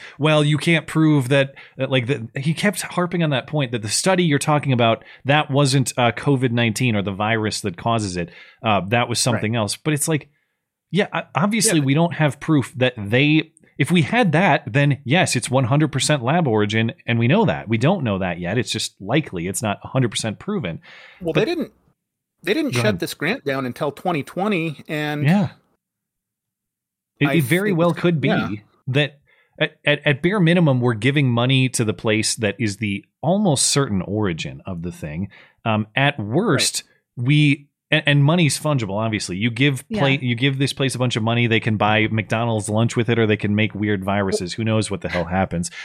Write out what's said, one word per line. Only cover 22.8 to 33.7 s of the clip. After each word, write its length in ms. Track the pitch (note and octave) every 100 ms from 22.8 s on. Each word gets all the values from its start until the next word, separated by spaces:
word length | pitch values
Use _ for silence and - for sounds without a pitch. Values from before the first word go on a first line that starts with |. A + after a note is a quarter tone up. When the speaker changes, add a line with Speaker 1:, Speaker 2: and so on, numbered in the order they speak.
| A#2
Speaker 1:
ahead. 120 | F3
Speaker 2:
this 160 | E3
grant 300 | - D3 C4+
down 200 | C#3 C3+
until 280 | B2+ A#2+ D3+
twenty 320 | C#3 F#3 E3
twenty. 580 | B2 - G3+ F#3+ E3 C#3+ -
And 340 | D3+ D3+ D3
Speaker 1:
Yeah. 280 | C#3+ G3 F3 - _ _ _ _ _ _ _ _ _ _ _ _ _ _ _ -
It, 100 | D3
Speaker 2:
I 40 |
Speaker 1:
it 100 | D3+
very 260 | B2+ F3 G#3
Speaker 2:
think 80 | E3+
Speaker 1:
well 120 | F3
Speaker 2:
it's, 100 | E3
Speaker 1:
could 200 | F3 E3
be 80 | -
Speaker 2:
yeah. 200 | - A2 G#2+ - _ -
Speaker 1:
that 320 | B2+ C#3+ - _ _ _ -
at, 180 | D#3 _
at, 220 | - D3 D3+
at 160 | C#3+
bare 180 | F3 G#3+
minimum, 400 | D#3+ F3+ D#3+ B2+
we're 140 | A#2+
giving 360 | A2 B2 C#3+ C3+
money 380 | A#2 B2 C3 C3
to 160 | -
the 80 | G#2+
place 420 | F#2+ A2+ G#2+ G#2+ -
that 200 | G#2 G2
is 200 | A2 G2
the 260 | A2 G2 - _
almost 460 | C3+ F#3+ G#3 C3+
certain 340 | -